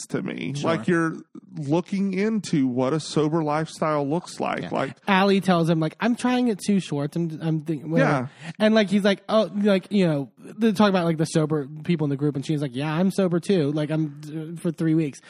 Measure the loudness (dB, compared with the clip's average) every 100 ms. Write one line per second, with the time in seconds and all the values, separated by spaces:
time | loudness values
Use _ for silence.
0 | -8 -6 -6 -6 -6 -4 -2 0 0 0
1 | 0 -4 -14 -20 -16 -10 0 0 0 -2
2 | -2 0 0 -2 -2 0 0 2 0 0
3 | -2 0 0 0 0 -2 -4 -4 -2 0
4 | -2 -4 -6 -6 -4 -4 -4 -4 -4 -6
5 | 2 4 4 2 4 2 2 0 -2 -2
6 | -2 0 0 0 0 -2 0 0 0 -4
7 | -4 -4 -4 -4 -2 -2 -2 -6 -2 0
8 | 2 0 -4 -10 -18 0 4 4 4 2
9 | 2 0 0 2 2 0 2 2 2 2
10 | 2 2 -4 _ -20 0 0 6 4 6
11 | 2 2 2 2 2 0 -4 -8 -2 0
12 | 0 0 -2 -2 -4 -4 -2 -4 -4 0
13 | 0 2 2 0 2 2 2 0 -2 -2
14 | -2 -6 -12 -10 -10 -6 -6 -2 2 2
15 | 0 -6 -20